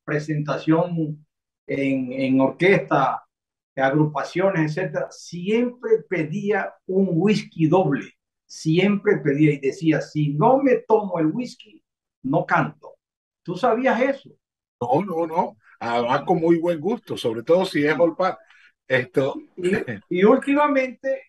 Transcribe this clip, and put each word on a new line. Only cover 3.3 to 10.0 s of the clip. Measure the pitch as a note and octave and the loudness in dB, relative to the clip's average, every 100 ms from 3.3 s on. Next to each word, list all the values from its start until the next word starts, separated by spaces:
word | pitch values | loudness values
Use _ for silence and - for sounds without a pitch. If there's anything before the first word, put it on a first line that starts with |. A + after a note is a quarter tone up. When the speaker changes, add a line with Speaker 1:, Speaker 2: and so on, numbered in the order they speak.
| _ _ _ _ | _ _ _ _
Speaker 1:
agrupaciones, | C3+ C3+ D3+ D3+ C#3+ - E3+ G3 D#3+ D#3 F3+ | -2 0 2 0 -2 -6 -2 0 0 -2 -4
etcétera, | E3+ F#3 - | -6 -6 -8
siempre | - - F3 F#3 A3+ B3 - - D#4 - | -12 -16 -8 -2 0 0 -4 0 0 0
pedía | F3 D3+ G3+ G3+ G3+ - - | -4 -4 -4 -2 -2 -4 -10
un | - F#3+ F#3+ | -4 0 0
whisky | D#3+ G#3 G3+ - E3 D3+ | 2 2 0 -4 -2 2
doble, | F#3 D#3 B2 - _ _ _ | 2 2 -2 -6 _ _ _
siempre | _ - D#3 E3+ G3+ G3+ G#3 D#3 | _ -6 0 2 2 2 2 0
pedía | D3 C#3+ D3+ | 0 2 2
y | C#3+ | 2
decía, | C3+ - D#3+ D3 | -4 -2 0 0